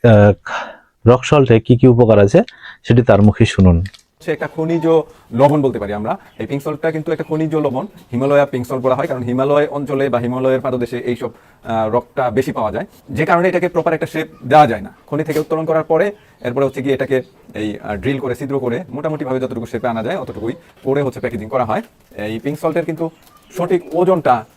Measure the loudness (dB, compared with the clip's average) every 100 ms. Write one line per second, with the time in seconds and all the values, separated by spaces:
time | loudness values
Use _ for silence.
0 | 8 8 8 4 -4 -10 -10 -18 _ _
1 | 4 4 4 2 6 2 4 4 6 6
2 | 6 6 6 4 2 -8 -20 -20 2 2
3 | 6 6 6 4 0 4 4 4 0 -12
4 | _ _ -8 -6 -6 -6 -2 0 2 2
5 | 0 -14 _ 2 4 4 0 -2 -6 -6
6 | -6 -8 -10 _ -8 -6 -6 -4 -4 -4
7 | -6 -6 -4 -4 -2 0 -2 -4 -8 -16
8 | _ -2 2 2 2 -2 -6 -4 -2 0
9 | -2 -4 -4 -2 2 2 0 -4 -6 -4
10 | -2 -2 -4 -2 -2 -2 -2 -6 -6 -6
11 | -6 -6 -8 -12 _ _ -8 -4 -2 -2
12 | -4 -6 -2 -2 -4 -4 -6 -6 -10 _
13 | -12 -6 0 2 2 0 -2 -2 -2 -2
14 | -4 -6 -8 -10 2 4 4 0 -8 _
15 | _ -6 -2 -4 -2 -4 0 -2 0 0
16 | 0 -4 _ _ -6 -2 -2 -2 -4 -2
17 | 0 -2 -4 _ _ -8 -8 -8 -8 -6
18 | -4 -4 -6 -6 -6 -4 -4 -6 -8 -8
19 | -6 -6 -4 -4 -4 -8 -8 -6 -4 -4
20 | -6 -6 -8 -8 -8 -10 _ _ -4 -2
21 | -2 -6 -8 -8 -6 -4 -2 -4 -6 _
22 | _ -12 -8 -6 -8 -6 -4 -4 -4 -6
23 | -8 _ _ _ _ -8 -2 -2 -2 -2
24 | 0 0 0 -2 -2